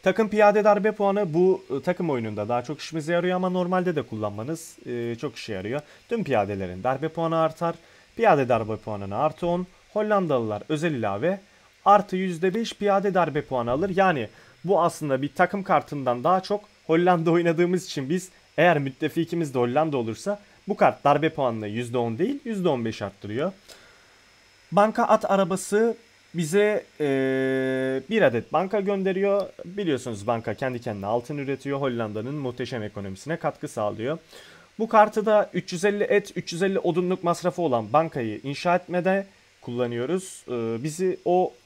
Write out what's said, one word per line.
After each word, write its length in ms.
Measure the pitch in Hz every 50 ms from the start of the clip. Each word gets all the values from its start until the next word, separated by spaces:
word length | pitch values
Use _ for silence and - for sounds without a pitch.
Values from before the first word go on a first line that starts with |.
| -
Takım 260 | 196 190 - 220 202
piyade 360 | 208 208 214 208 202 214 208
darbe 280 | 214 208 208 202 214 214
puanı 420 | 214 202 196 196 208 208 170 147
bu, 300 | 170 180 185 190 - - -
e, 120 | - 139 135
takım 280 | 180 180 - 185 165
oyununda 380 | 143 123 113 110 107 104 104 107
daha 160 | 120 120 123
çok 160 | - 151 -
işimize 320 | - - 160 160 147 151 175
yarıyor 240 | 175 170 180 180
ama 140 | 180 185 185
normalde 460 | 180 185 180 175 185 185 180 180 170
de 60 | 147 120
kullanmanız, 760 | - - 107 107 104 101 104 110 131 165 160 - - - - -
e, 280 | - 123 120 117 117 117
çok 220 | 113 151 143 131
işe 160 | - - - 110
yarıyor. 280 | 92 92 104 123 147 147 - - - _ _
Tüm 160 | 233 233 196
piyadelerin 580 | - 131 110 101 95 104 95 95 90 90 92 92
darbe 260 | 123 135 131 147 160
puanı 300 | 160 165 165 165 165 165
artar. 360 | 160 156 156 - 170 165 170 - _ - - - - _ _
Piyade 320 | - 226 214 175 143 135 120
darbe 280 | 123 113 113 107 110
puanına 400 | 101 - - 107 101 98 98 101
artı 300 | 110 143 156 147 - -
on. 200 | 170 175 175 185 - _ _ _ _ _
Hollandalılar 680 | 208 214 214 214 196 190 160 143 123 117 110 107 104 - _
özel 240 | 151 151 156 175 151
ilave 460 | 123 110 104 98 101 123 170 190 190 - _ _ _ _ _ _ _ _
artı 320 | 196 202 208 196 202 -
yüzde 380 | 185 190 185 175 160 170 190 175
beş 200 | 226 233 - -
piyade 400 | _ 208 202 196 196 190 208 180
darbe 280 | 185 175 156 139 151 139
puanı 280 | - 135 123 117 117
alır. 200 | 123 143 180 202 185
Yani 320 | 180 196 190 175 139 110 107 - - - - - _ -
bu 180 | 165 202 170 165
aslında 400 | 170 - - 156 147 135 131 139
bir 120 | 143 -
takım 280 | - 180 175 - 196 185
kartından 600 | - 180 147 - - - 147 135 123 120 123 123
daha 160 | 160 185 185
çok 240 | 185 - 202 208 - _ _ _ _
Hollanda 440 | - 160 165 175 185 180 170 160 175
oynadığımız 560 | 170 175 170 170 165 156 175 175 185 180 170
için 220 | - - 151 135 131
biz, 200 | 165 185 180 - _ _ _ _ _
eğer 220 | - 156 175 170 151
müttefikimiz 760 | 139 135 135 _ 156 151 - 165 165 160 - 170 170 143 131
de 40 | 131
Hollanda 380 | 120 120 123 147 160 160 143
olursa, 440 | 135 117 110 110 - - 196 202 202 - _ - - _ -
bu 80 | 165
kart 280 | - 202 143 127 - _
darbe 240 | 143 147 147 147 156
puanını 400 | 151 - 139 123 113 110 107 104
yüzde 300 | 104 113 120 117 117 127
on 200 | 120 117 113 110
değil, 200 | 170 240 285 277 -
yüzde 240 | 233 220 196 175 175
on 160 | 143 123 113
beş 180 | 113 110 - 110
arttırıyor. 500 | 98 - _ - 101 104 123 151 185 190 - _ - - - - - - _ _ _ _ _ _ _ _ _ _ _ _ _ _ _ 165
Banka 320 | 196 202 220 220 - 233
at 260 | - 214 214 - -
arabası 680 | 196 196 196 170 190 185 - - 202 208 226 233 226 - - _ _ _ _ _ -
bize, 500 | 170 170 147 165 202 208 208 214 196 - - _ _
eee, 60 | 151 143 139 135 135 131 131 131 131 131 131 131 131 131 131 131 131 131 131 131 135 -
bir 120 | 214 220 185
adet 300 | 135 117 117 - - -
banka 280 | 151 180 190 208 214
gönderiyor. 680 | 196 196 202 196 190 196 190 185 196 202 196 202 190 - - - -
Biliyorsunuz, 600 | 170 180 202 208 170 143 123 - 127 113 101 98
banka 280 | 113 120 113 110 - 107
kendi 260 | - 139 131 127 120
kendine 260 | 117 123 107 101 95
altın 320 | 101 110 120 120 - 156 147
üretiyor. 420 | 139 131 139 131 - 139 139 139
Hollanda'nın 540 | 143 135 123 117 113 107 104 107 107 127 143
muhteşem 480 | 151 139 127 117 - 127 120 135 117 104
ekonomisine 540 | 107 - - 98 98 95 92 - 139 165
katkı 320 | 165 - 151 - - - 143
sağlıyor. 500 | - 120 107 104 104 101 110 127 156 170 - _ - - - - - - - _ _ -
Bu 100 | 220 226
kartı 380 | 233 220 208 214 - 220 202
da 240 | 220 214 208 202 - -
üç 180 | 185 - - -
yüz 120 | 170 175
elli 200 | 208 202 208 208
et, 280 | - - 208 202 - -
üç 160 | 180 - - 170
yüz 100 | 165 190
elli 160 | 196 196 -
odunluk 460 | - 175 165 175 180 180 185 180 -
masrafı 380 | 170 170 - - 180 175 - 175
olan 300 | 156 123 117 107 101 117
bankayı 480 | 151 165 160 - 143 120 110 107 - -
inşa 340 | 135 143 - - 175 175
etmede 500 | 180 180 - 165 180 165 185 190 196 196 196 - _ _ _ _ _
kullanıyoruz. 840 | - - 120 120 123 120 120 117 120 139 170 190 185 - - - - -
Eee, 60 | 123
bizi 600 | 120 113 113 113 113 127 156 151 165 185 185 180 - -
o 280 | 180 175 180 185 - - - _